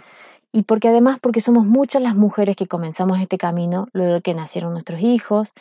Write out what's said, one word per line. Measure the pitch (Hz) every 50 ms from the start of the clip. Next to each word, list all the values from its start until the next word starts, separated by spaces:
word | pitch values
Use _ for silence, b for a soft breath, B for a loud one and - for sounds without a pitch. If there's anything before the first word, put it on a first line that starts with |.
| b b b b b b b b b b -
Y | 220 202
porque | - 220 214 -
además, | 226 233 233 240 262 269 254
porque | - 247 220 226
somos | - 240 240 233 214
muchas | 202 233 269 277 - - 269
las | 254 240 208
mujeres | 202 214 202 - 214 202 196 196
que | - 190
comenzamos | - - 170 170 160 160 - 185 185 185 185
este | 185 - 190
camino | 180 - 175 170 175 170 170 175 185 202 -
luego | - 185 180 175 175 175
que | 175 185 170
nacieron | 165 160 - - 175 170 170
nuestros | 170 165 165 - 165 165
hijos | 190 240 247 226 - - 208 208 220 - - B